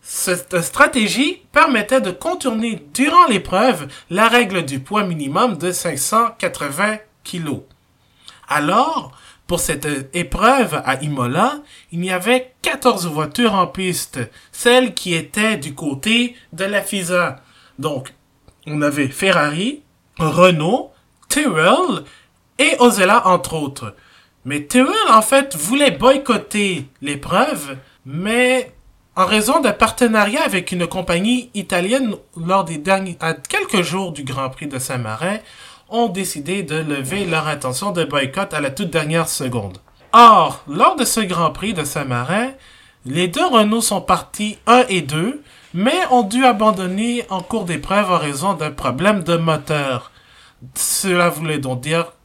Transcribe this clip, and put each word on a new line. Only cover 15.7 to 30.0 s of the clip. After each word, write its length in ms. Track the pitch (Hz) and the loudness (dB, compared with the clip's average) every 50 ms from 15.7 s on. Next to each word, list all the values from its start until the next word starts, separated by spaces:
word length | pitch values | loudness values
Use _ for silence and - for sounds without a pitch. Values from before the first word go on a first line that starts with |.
| 131 | -12
côté 600 | - 165 147 135 135 - 214 226 240 247 240 - - - _ | -8 -6 -6 -6 -4 -2 0 0 2 0 -2 -6 -12 -20 _
de 140 | - 160 190 | -8 -6 -6
la 160 | 196 208 202 | -2 -2 -2
fisa. 540 | 196 - - 196 185 165 180 175 175 156 127 - _ _ _ _ _ _ _ - | -4 -2 -6 -6 -4 0 0 0 0 0 -4 -10 _ _ _ _ _ _ _ -6
Donc, 380 | 139 156 147 131 131 - - _ _ _ _ _ _ - _ _ _ | -6 -4 -4 -6 -10 -12 -20 _ _ _ _ _ _ -20 _ _ _
on 160 | 151 151 151 | -8 -4 -2
avait 260 | 147 147 143 147 143 131 | 0 0 0 0 -2 -2
Ferrari, 760 | 131 - 196 196 185 175 147 147 147 165 196 247 294 - _ _ _ _ _ _ _ - | -2 -2 0 2 2 2 2 0 -2 -2 -4 -4 -6 -8 _ _ _ _ _ _ _ -4
Renault, 760 | 165 156 135 170 180 185 180 151 151 170 220 285 - - _ _ _ _ _ _ - _ | -2 -2 4 6 6 6 6 4 0 0 0 0 -2 -6 _ _ _ _ _ _ -8 _
Tyrrell 760 | - 285 302 269 180 156 156 180 233 311 370 339 214 156 143 - - - _ _ _ _ _ _ _ - | -2 0 0 0 2 4 4 4 4 4 2 0 -2 -4 -6 -12 -20 -20 _ _ _ _ _ _ _ 0
et 180 | 269 302 330 - | 0 0 4 6
Osella, 480 | 247 240 214 202 185 185 208 254 - 185 | 4 4 6 4 4 4 4 4 4 4
entre 260 | 185 175 180 - - | 2 2 0 -4 -6
autres. 420 | 160 147 135 135 - 123 104 - _ _ _ _ - _ _ _ _ _ | -6 -6 -6 -8 -10 -12 -14 -14 _ _ _ _ -20 _ _ _ _ _
Mais 220 | 123 143 147 147 | -6 -6 -6 -6
Tyrrell, 460 | - - 247 254 294 392 440 427 339 | 2 4 4 4 4 2 0 4 6
en 100 | 226 220 | 6 6
fait, 340 | 220 - 277 269 277 277 - | 6 6 2 2 2 2 -6
voulait 360 | 160 - 180 247 277 285 262 | -8 -4 -2 0 2 2 2
boycotter 960 | 170 135 202 254 277 294 285 - 233 190 - - - 208 208 98 175 156 131 - _ _ 139 | 2 4 4 4 4 4 2 0 -2 -2 -2 -4 -2 -2 0 0 -2 -4 -8 -12 _ _ -8
l'épreuve, 720 | 143 143 143 - - 165 196 254 302 285 180 147 143 135 131 - _ _ _ _ | -8 -8 -8 -6 -2 0 0 2 0 -2 -6 -8 -12 -14 -16 -18 _ _ _ _
mais 680 | 131 139 160 185 208 226 240 247 247 254 254 254 - - - _ - _ _ _ _ _ | -12 -8 -6 -4 -2 0 2 2 2 2 0 -2 -6 -14 -20 _ -20 _ _ _ _ _
en 120 | - 185 180 | -2 0 2
raison 320 | 214 214 214 220 285 320 | 2 2 2 2 2 2
d'un 140 | 285 226 202 | 2 2 2
partenariat 680 | - 233 220 - - | 2 0 0 2 2